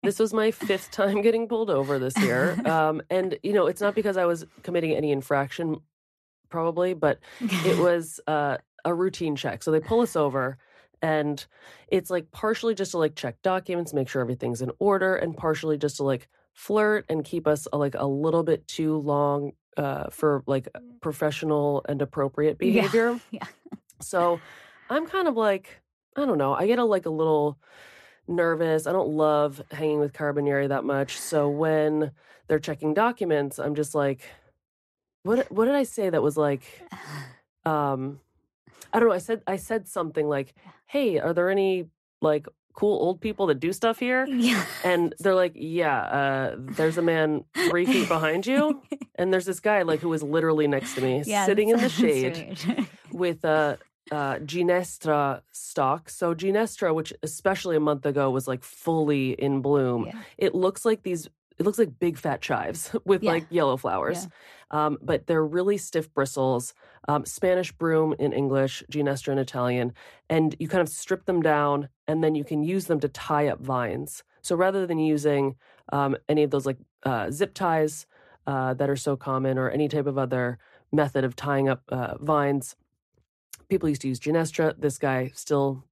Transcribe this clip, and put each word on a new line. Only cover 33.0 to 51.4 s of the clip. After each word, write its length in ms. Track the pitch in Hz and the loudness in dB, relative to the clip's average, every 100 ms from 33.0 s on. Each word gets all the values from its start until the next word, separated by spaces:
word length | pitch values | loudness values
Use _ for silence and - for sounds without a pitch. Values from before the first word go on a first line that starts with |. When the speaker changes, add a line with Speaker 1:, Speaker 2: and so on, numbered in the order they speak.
| 226 240 190 151 143 - | 2 0 0 2 0 -2
Speaker 1:
I'm 160 | 143 147 | -4 -2
just 180 | 151 | -2
like, 280 | 156 143 131 - - _ _ _ _ _ _ _ _ | 0 0 -2 -8 -20 _ _ _ _ _ _ _ _
"What, 280 | 180 233 - | 0 0 0
what 140 | 190 233 | 2 2
did 100 | 285 | 4
I 80 | |
say 260 | 262 - 190 | 0 0 2
that 120 | 165 | 2
was, 140 | 131 147 | 2 2
like, 260 | 147 139 - - - - - 147 | 2 0 -6 -20 -18 -16 -14 -14
Speaker 2:
<laughs> 420 | 131 - _ _ - | -14 -20 _ _ -2
Speaker 1:
um," 540 | 156 147 135 131 143 _ _ _ _ _ _ - | 0 0 0 -4 -8 _ _ _ _ _ _ -2
I 60 | 226 | 4
don't 100 | 233 | 4
know. 60 | 180 | 4
I 40 | |
said, 220 | 175 226 - | -2 -6 -2
I 100 | 190 | -6
said 300 | - 226 - | -2 -6 -4
something 400 | - 165 147 147 | -6 -4 -2 0
like, 240 | 143 131 _ - - _ | 0 -4 _ -20 -20 _
"Hey, 340 | 285 262 165 | 0 2 2
are 140 | 160 | 0
there 160 | 170 175 | 2 2
any, 380 | 196 196 185 165 _ _ _ | 2 2 0 -4 _ _ _
like, 260 | 156 151 151 _ _ | 0 0 -2 _ _
cool 240 | - 208 202 | -2 0 2
old 200 | 170 180 | 0 -2
people 260 | 220 208 190 | -6 -2 0
that 120 | 135 | 2
do 140 | 160 | 0
stuff 260 | 190 226 226 | 0 -2 0
here?" 260 | 247 254 269 | 0 0 0
Speaker 2:
Yeah. 380 | 254 240 220 175 - | 2 2 2 -2 -4
Speaker 1:
And 300 | 180 175 170 - | 0 2 0 0
they're 160 | 196 185 | 2 4
like, 180 | 180 165 | 2 -2
Yeah, 420 | 160 165 160 131 | -6 -2 0 0
uh, 540 | - 139 139 135 135 - | 0 0 0 0 -2 -6
there's 400 | 131 - 156 160 | -10 0 0 2
a 40 | |
man 440 | 170 165 156 151 - - | 2 2 2 0 -4 -2
three 300 | 349 175 180 | 0 2 2
feet 220 | 254 196 | 2 2
behind 380 | 165 160 165 202 | 2 2 0 0
you. 340 | 269 302 285 _ | 2 2 0 _
Speaker 2:
<laughs> 40 | 277 247 - | -12 -12 -4
Speaker 1:
And 160 | 180 | 0
there's 140 | 185 180 | 2 0
this 140 | 185 | -2
guy, 240 | 214 208 | 2 2
like, 160 | 170 156 | 2 0
who 100 | 170 | 0
was 140 | 160 | -2
literally 440 | 147 160 160 156 147 | 0 0 2 2 2
next 280 | 139 127 - | 0 -2 -2
to 60 | |
me, 200 | 131 131 | 0 0
Speaker 2:
Yes. 220 | 147 208 | 0 0